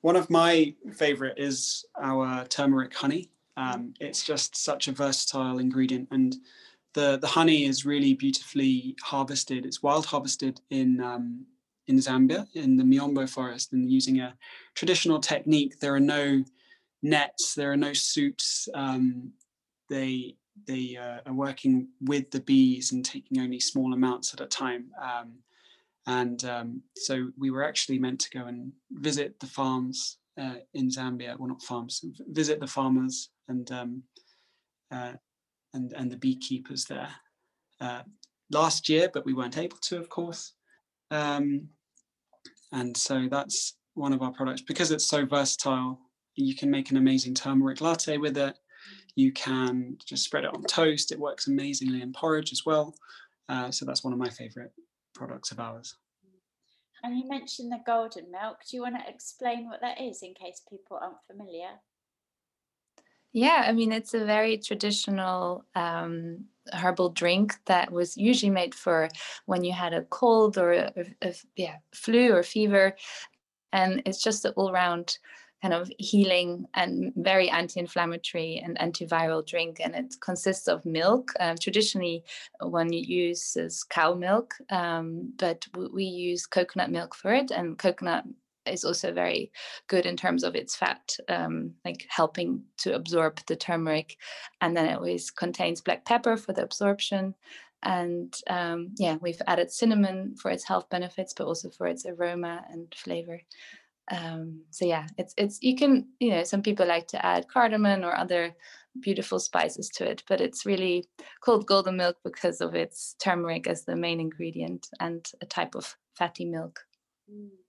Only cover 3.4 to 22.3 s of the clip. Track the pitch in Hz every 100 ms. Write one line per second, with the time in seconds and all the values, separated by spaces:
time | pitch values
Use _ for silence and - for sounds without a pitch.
3.4 | _ - 131 123 120 - - - - 143
4.4 | - - - 139 - 135 143 131 - 139
5.4 | 131 127 127 127 127 127 127 135 131 131
6.4 | - - - _ _ - 143 135 143 170
7.4 | 165 156 139 131 135 143 139 135 135 135
8.4 | - 143 135 127 127 131 - 139 131 135
9.4 | - 127 127 - 147 151 156 147 135 -
10.4 | 135 131 _ 135 131 127 123 123 120 120
11.4 | - _ _ _ - 131 131 131 131 180
12.4 | 208 165 139 131 127 135 143 139 131 -
13.4 | 127 120 - 131 127 131 131 131 127 -
14.4 | - - - - 165 180 165 156 - 147
15.4 | - 151 139 - 143 139 143 147 143 139
16.4 | 131 _ _ _ _ _ 143 151 143 -
17.4 | - - 139 139 147 139 - - 143 139
18.4 | - - - 143 135 131 127 123 127 -
19.4 | _ _ _ _ _ 139 131 127 123 -
20.4 | _ - - 131 127 123 123 120 123 131
21.4 | 139 131 139 127 127 _ 131 143 135